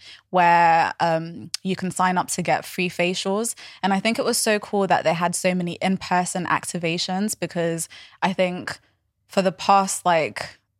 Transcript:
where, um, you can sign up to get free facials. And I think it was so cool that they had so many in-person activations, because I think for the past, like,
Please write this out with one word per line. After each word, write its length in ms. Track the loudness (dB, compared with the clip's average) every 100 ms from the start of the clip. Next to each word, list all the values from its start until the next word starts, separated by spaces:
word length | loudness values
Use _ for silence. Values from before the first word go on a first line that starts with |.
| -20 -20 _
where, 640 | 4 6 6 6 6 2 0
um, 500 | 0 0 -4 -12 -14 -8
you 140 | -4 -2
can 140 | -4
sign 280 | 0 0 0
up 100 | -2
to 100 | -4
get 240 | 0 0 -2
free 240 | -4 -4
facials. 640 | 0 -2 -2 -2 -2 -4 -8 -16 -6
And 120 | -2
I 60 | 0
think 180 | 0 0
it 60 | 0
was 100 | 0
so 220 | 0 0
cool 280 | 0 -2 2
that 160 | 2
they 120 | 2
had 200 | 0 -2
so 200 | 0 0
many 240 | 0 -2 -2
in-person 640 | -2 -2 0 0 0 -4
activations, 880 | -2 -2 -2 -4 -2 -2 -2 -2 -2 -4
because 480 | -6 -2 -2 -2 -6 -12 -20 _
I 120 | -2
think 440 | 0 -2 -2 -10 -12 _ _ _ _ _
for 140 | 0
the 120 | 0
past, 520 | 0 4 4 4 -2
like, 540 | 2 2 0 -6 -12 -14 _